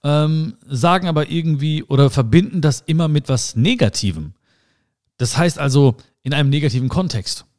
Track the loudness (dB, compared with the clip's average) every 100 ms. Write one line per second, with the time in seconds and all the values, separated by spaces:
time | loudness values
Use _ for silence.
0 | 0 0 2 0 -4 -8 -10 -2 2 2
1 | 0 -2 -2 -2 -2 -2 -2 -4 -2 2
2 | 4 2 2 2 2 0 0 -2 -2 0
3 | 2 0 0 -4 -2 0 0 2 0 0
4 | -4 -4 -10 -14 _ _ _ _ _ _
5 | _ _ -4 0 0 0 0 4 4 2
6 | _ _ -6 0 2 2 0 -2 -2 -2
7 | -2 -4 -6 -10 _